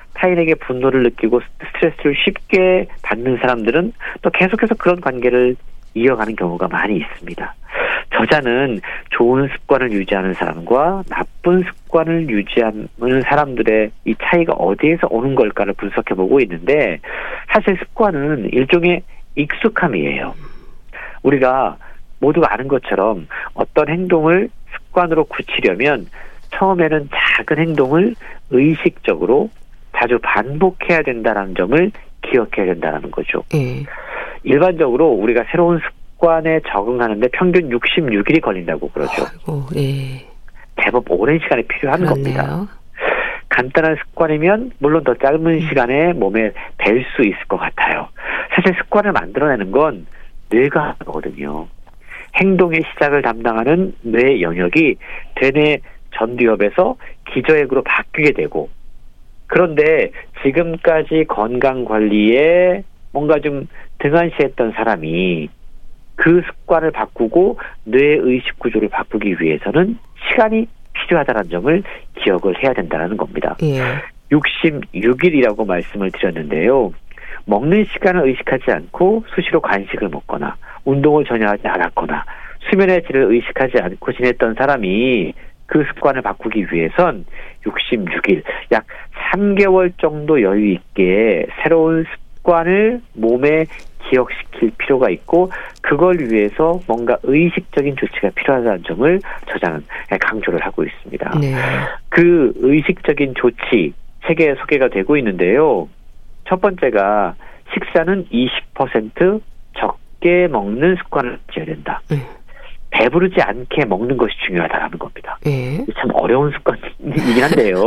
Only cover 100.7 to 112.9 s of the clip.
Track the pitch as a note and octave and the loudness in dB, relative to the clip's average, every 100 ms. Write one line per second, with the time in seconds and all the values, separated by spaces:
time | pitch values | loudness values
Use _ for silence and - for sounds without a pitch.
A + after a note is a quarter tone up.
100.7 | - D2+ - - - - D#3 C#3+ C3 C3 | -4 -4 -6 -12 -8 -4 -2 0 -2 -2
101.7 | C3 C#3+ - - - E3+ E3+ B2 - B2+ | -2 -4 -8 -2 4 6 6 4 2 2
102.7 | D3+ - F3+ - D3 C#3 B2+ B2 - - | 2 2 -2 0 0 0 0 0 0 0
103.7 | A#2 E2 - - - - E3 D#3 C3+ - | 2 0 -4 -16 -10 -2 2 2 0 0
104.7 | C#3+ B2+ G2+ F#2+ D3 A2+ F#2 F2+ A#2+ D#3 | 2 2 0 2 2 2 2 2 4 4
105.7 | G#2 - - - - - - - F#3 G#3 | 2 -2 -12 -20 -18 -18 -12 -4 0 0
106.7 | F3+ C3+ G#2+ G2 G#2+ F#2 - - - - | 2 0 2 2 2 0 -4 -16 -20 -8
107.7 | - - F3 E3 G3 F3 A#2 B2+ - - | -6 -2 0 2 -2 0 0 0 -2 -8
108.7 | - C3 B2 A2 - D3 G#3+ - - - | -4 -2 -2 -2 2 2 2 -6 -18 -14
109.7 | - - - - - F3 F3 F3+ B2+ G2 | -6 -4 -4 -12 -2 2 4 2 0 -2
110.7 | A2+ E3 F3+ - D3 B2 - - - D#3 | 0 2 0 -2 -4 -4 -6 -10 -10 -8
111.7 | D3+ C#3+ A2+ - D3 B2 - - - - | -10 -8 -8 -4 -6 -6 -16 -18 -18 -14
112.7 | - - | -12 -4